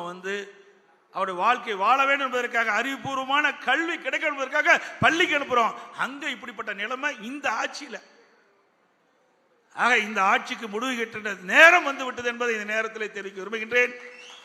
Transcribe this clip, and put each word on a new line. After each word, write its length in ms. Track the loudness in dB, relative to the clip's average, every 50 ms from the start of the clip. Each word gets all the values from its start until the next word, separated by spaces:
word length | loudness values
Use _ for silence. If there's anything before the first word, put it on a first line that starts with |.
| -6
வந்து, 300 | -8 -10 -8 -8 -6 -6 -6 -8 -10 -16 -20 -20 _ _ _ _ _ _ _ _ _ -6
அவருடைய 220 | -4 -4 -2 0 2
வாழ்க்கை 340 | 2 2 2 2 0 -4 -2
வாழ 240 | 0 2 4 4 4 4
வேண்டும் 220 | 4 2 2 0 0
என்பதற்காக, 420 | -2 -2 -2 0 0 0 2 2
அறிவுபூர்வமான 800 | 2 0 0 -2 -4 -6 -6 -6 -4 -4 -2 0 2 2 2 2 0 -2 0
கல்வி 280 | 0 2 2 0 -2 -4 -6
கிடைக்க 260 | -4 -4 -2 -2 0
என்பதற்காக 460 | -2 -2 -2 -4 -2 0 2 6 6 6 4 4 -2 -2 2
பள்ளிக்கு 340 | 2 4 4 4 2 2 2
அனுப்புறோம். 400 | 0 0 2 2 4 4 2 0 -6 -14 -12 -8 -6 -6
அங்க 200 | -6 -6 -6 -8 -8
இப்படிப்பட்ட 420 | -8 -8 -10 -12 -10 -10 -8 -8 -6
நிலைமை 360 | -6 -6 -6 -4 -4 -4 -4 -6 -6 -10 -10
இந்த 180 | -8 -4 -4 -2 -2 -2
ஆட்சியில. 360 | -4 -6 -6 -10 -14 -12 -14 -14 -16 -18 -20 -20 _ _ _ _ _ _ _ _ _ _ _ _ _ _ _ _ _ _ _ _ _ _ _ _ _ _ _ _ _ _ -2
ஆக, 160 | 0 2 4 4 4
இந்த 220 | 2 0 0 2
ஆட்சிக்கு 440 | 2 4 4 2 0 -4 -10 -10 -8 -8
முடிவு 240 | -6 -4 -4 -4 -2
கட்டுகின்ற 360 | -4 -6 -6 -8 -8 -8 -8 -8 -8 -4 4
நேரம் 360 | 8 10 10 10 10 6 4 0
வந்து 160 | -4 -4 -6
விட்டது 240 | -6 -6 -4 -4 -4
என்பதை 200 | -4 -2 -2 -2 -2
இந்த 120 | -2 -4 -4
நேரத்திலே 360 | -2 -2 -2 -2 -4 -8 -8 -8
தெரிவிக்க 280 | -8 -10 -10 -10 -10 -10
விரும்புகின்றேன். 540 | -10 -6 -6 -6 -4 0 2 2 2 2 -2 -8 -16 -18 -20 -20 -20 -20 -20 -20